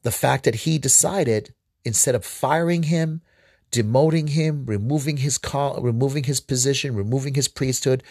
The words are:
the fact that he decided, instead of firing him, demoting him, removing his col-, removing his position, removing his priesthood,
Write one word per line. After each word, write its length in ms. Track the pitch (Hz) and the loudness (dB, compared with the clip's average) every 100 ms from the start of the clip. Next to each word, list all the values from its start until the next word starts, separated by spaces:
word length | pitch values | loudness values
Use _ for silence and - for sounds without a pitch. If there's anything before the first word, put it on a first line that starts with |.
the 100 | 113 | -4
fact 320 | - 135 135 | 0 2 2
that 120 | 131 113 | 0 0
he 220 | 160 160 | 0 0
decided, 760 | 131 - 165 196 131 107 - _ _ _ 120 | 2 2 2 2 2 0 -2 _ _ _ -4
instead 300 | 107 - 120 | 0 2 0
of 100 | - | -2
firing 580 | - 135 156 170 175 | -4 0 2 2 0
him, 380 | 156 165 160 160 - _ _ _ _ | 2 0 0 -4 -12 _ _ _ _
demoting 580 | 123 107 127 156 165 151 | -2 2 4 4 2 0
him, 360 | 147 156 147 127 | 0 0 -2 -2
removing 520 | 104 113 151 139 147 | -2 0 -2 -2 -2
his 200 | 135 - | -2 -2
col-, 420 | - 139 143 - | -4 -2 -2 -2
removing 440 | 120 117 139 147 | -2 0 0 0
his 160 | 131 131 | -2 -2
position, 560 | - 127 131 135 139 110 | -2 0 0 0 -2 -4
removing 400 | 101 135 139 139 | -2 -2 -2 -2
his 120 | 135 | -2
priesthood, 540 | - 131 127 135 127 - | -2 -2 0 0 0 -2